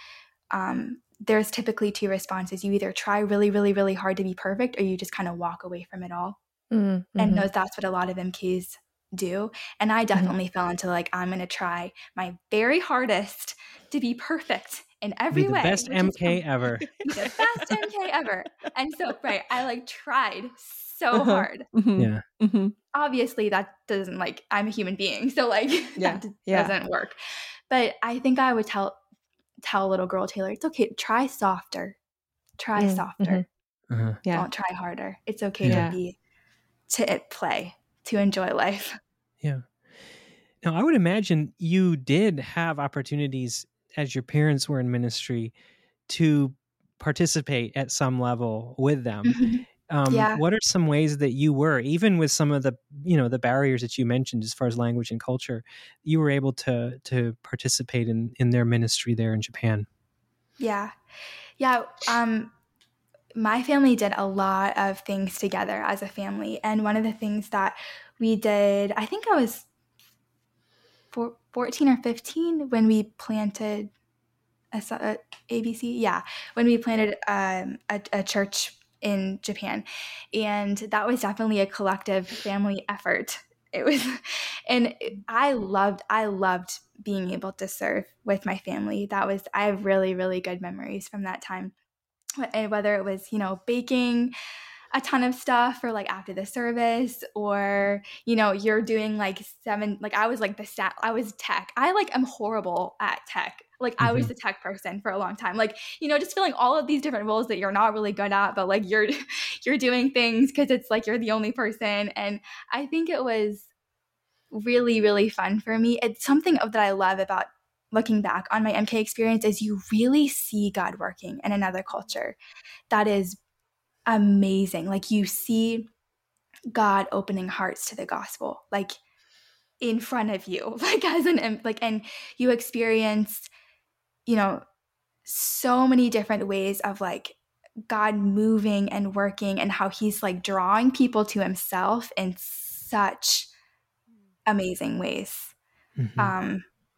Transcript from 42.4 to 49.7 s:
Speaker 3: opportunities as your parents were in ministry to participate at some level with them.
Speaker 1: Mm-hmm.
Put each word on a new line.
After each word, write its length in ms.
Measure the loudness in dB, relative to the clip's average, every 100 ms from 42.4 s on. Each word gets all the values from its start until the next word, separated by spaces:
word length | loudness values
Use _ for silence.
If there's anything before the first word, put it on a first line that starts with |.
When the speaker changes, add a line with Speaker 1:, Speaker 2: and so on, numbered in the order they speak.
| -4 -4 -2 -2
Speaker 3:
opportunities 840 | -4 -4 -4 -2 -2 -2 -4 -6 -12 _ _ -6
as 180 | -4
your 100 | -4
parents 460 | 0 2 4 4 0
were 100 | -2
in 120 | 0
ministry 640 | 0 -2 -4 -4 -4 -4 -10 _ _ _ _ -6
to 440 | 2 4 4 2 -2 _ _ _ -8
participate 760 | -2 2 2 0 0 -2 -2 -4
at 160 | -4
some 280 | 0 0 2
level 560 | 0 0 -2 -4 -6 0
with 260 | 2 2
them. 340 | -2 0 2 4
Speaker 1:
Mm-hmm. 220 | 2 0 -4